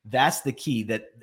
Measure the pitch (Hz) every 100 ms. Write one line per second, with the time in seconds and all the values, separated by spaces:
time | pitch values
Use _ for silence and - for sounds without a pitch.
0 | 110 127 147 - 139 - - 117 104 110
1 | - 117